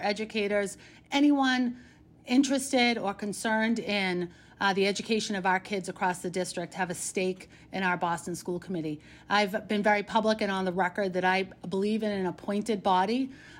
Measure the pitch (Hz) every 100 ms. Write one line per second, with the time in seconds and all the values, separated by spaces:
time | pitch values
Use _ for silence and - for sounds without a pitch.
0 | 190 208 214 220 202 208 196 - - -
1 | - 277 294 277 262 254 247 - - -
2 | - - - 254 277 269 269 254 240 220
3 | 202 196 208 - 226 220 220 226 175 202
4 | 190 180 175 - - - 202 190 196 196
5 | - 220 214 202 185 185 185 202 180 175
6 | 185 180 185 180 175 - 170 - 180 175
7 | - - 185 185 - - - 185 190 180
8 | 180 170 - 170 - 175 - 175 156 147
9 | - - - 202 208 208 - 208 208 208
10 | 202 226 214 220 208 190 185 180 180 175
11 | 196 180 185 185 190 - 175 190 208 220
12 | 214 202 185 - - 202 214 208 196 185
13 | 196 240 262 - - -